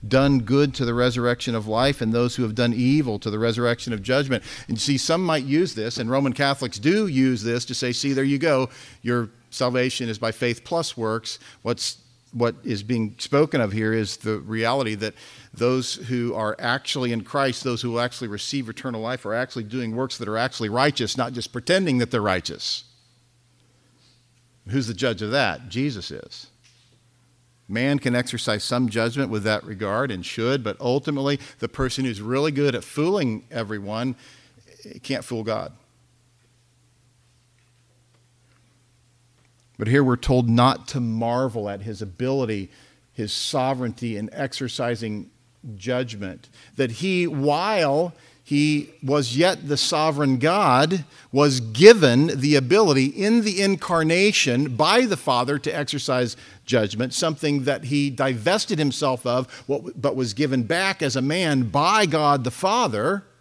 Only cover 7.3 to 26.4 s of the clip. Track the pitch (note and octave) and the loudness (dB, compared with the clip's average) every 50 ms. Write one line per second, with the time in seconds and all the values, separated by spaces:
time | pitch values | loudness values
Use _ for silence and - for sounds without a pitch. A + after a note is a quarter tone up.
7.3 | B2+ A2+ G2+ A#2 A#2 A#2+ A#2+ - B2+ - - B2 B2 - - C#3 C#3 C3 C3+ C#3 | 2 0 -2 -2 -2 -2 -4 -6 -6 -4 -4 -2 -2 -2 -2 -2 0 0 2 0
8.3 | C#3+ C#3 C#3 E3 D3 C3 C3 A#2+ - - - - - - - A#2 A#2+ A#2+ A#2 G#2 | 0 2 2 2 2 2 0 -2 -6 -16 -20 -20 -20 -10 -4 -2 0 0 -2 -4
9.3 | - - _ _ - - C3 B2 B2 B2+ B2 C3 B2 - B2+ A#2 A2 G2+ A#2+ A2 | -8 -20 _ _ -6 -2 -2 0 2 2 0 0 -2 -4 -6 -6 -6 -4 -4 -4
10.3 | A2 - - A#2+ A#2 - - - F3 E3+ D#3+ - - - A2+ A2 A2 A2+ - - | -4 -2 -2 -2 -2 -2 -6 -4 -2 -2 -2 -4 -6 -4 -4 -2 -2 -4 -6 -8
11.3 | - - - - - _ _ A#2 A#2+ - - - - - _ _ _ _ _ _ | -12 -12 -14 -20 -20 _ _ -4 -4 -4 -4 -8 -8 -10 _ _ _ _ _ _
12.3 | - A#2 A#2+ A#2 A#2 - - - A#2 G2 G2+ G#2+ B2 A#2 A2+ G#2 G#2+ - - - | -4 -2 -2 -2 -2 -4 -6 -6 -4 -4 -4 -4 -2 -2 -2 -4 -6 -10 -8 -2
13.3 | - C#3+ D#3 D3+ - C#3+ A#2 G2+ G2 A2 A2 A2 A2 A2+ G#2+ G2 - - - G#2+ | 2 2 2 2 2 -2 -2 0 -2 -2 0 0 0 0 -2 -4 -6 -8 -6 -4
14.3 | A2 G2+ C#2 F#2+ A2 A2+ A2+ A2+ B2 C#3 C3 A2 G#2+ G2+ G#2+ A2 - - - - | -4 -4 -6 -6 -4 -2 0 0 0 0 0 -2 -4 -4 -6 -8 -8 -10 -20 -20
15.3 | - - - - - - A2+ B2 B2+ C3 B2 - - - - A#2 B2+ B2 A#2+ A#2 | -20 -20 -20 -20 -8 -2 0 0 2 0 -2 -4 -8 -10 -6 -4 -4 -2 -2 -2
16.3 | - - A2 G#2+ G#2+ - - A#2+ B2 C3 - - - C#3+ B2+ B2 A#2 A#2 G2 - | -4 -4 -4 -4 -4 -4 -2 -2 -2 -2 -2 -6 -4 -2 -2 -2 -2 -4 -6 -4
17.3 | - C#3+ C#3 C3+ A#2+ - - C3 A#2+ A2 - A#2+ A#2 A#2 A#2+ B2 - - B2+ A2+ | -2 0 0 0 -2 -2 -4 -4 -4 -2 -4 -4 -2 -2 -2 -2 -4 -6 -10 -8
18.3 | G#2 G#2 - - - C#3+ C3 A2 G#2+ - - C3+ A#2+ A2 A2 A2+ B2+ B2 - G#2 | -8 -8 -8 -6 -6 -6 -6 -6 -10 -10 -8 -8 -6 -6 -6 -6 -6 -6 -6 -4
19.3 | G#2+ A#2 B2+ C3 - B2+ A2 G#2 A2 C3 B2 A2+ A2 A#2+ C3 B2+ - - A#2+ G2+ | -2 -2 -4 -4 -6 -8 -8 -6 -6 -4 -4 -4 -2 -4 -4 -4 -4 -8 -6 -4
20.3 | G#2+ A2 A#2+ C3 - - A#2 G#2+ G#2 B2 C3+ D3+ C#3+ - A#2 G#2 - - B2 A#2+ | -2 -2 -2 -2 -2 -4 -4 -2 2 4 2 2 2 0 -4 -4 -2 -2 -4 -4
21.3 | B2+ A#2+ A2+ - - B2 - - F3 F#3+ G3 E3+ C3+ B2 A#2+ A2+ - A#2 G#2 G#2 | -4 -8 -10 -8 -10 -10 -2 0 2 2 2 2 2 0 0 0 0 0 2 2
22.3 | F#2 F#2 F2 - E2 - - - - - - _ _ _ _ _ _ _ _ _ | 0 0 -2 -6 -10 -8 -6 -6 -6 -6 -8 _ _ _ _ _ _ _ _ _
23.3 | _ _ _ _ _ _ _ _ _ _ _ _ _ _ _ _ _ _ _ _ | _ _ _ _ _ _ _ _ _ _ _ _ _ _ _ _ _ _ _ _
24.3 | _ _ _ _ _ _ _ - G#2 C#3 B2+ A2 A2+ F2 B2 B2 A2+ F2 G#2+ G#2 | _ _ _ _ _ _ _ -4 -2 -2 -2 -2 -4 -2 -2 -2 -2 -2 -4 -2
25.3 | A#2+ C#3+ C3+ G2+ E2 C2+ - - F2 A#2 C3+ D3 B2+ G2+ F2+ - D2 G#1+ - - | 0 2 2 2 0 -4 -8 -8 -4 -4 -4 -4 -4 -6 -10 -10 -12 -12 -14 -16
26.3 | - - | -18 -20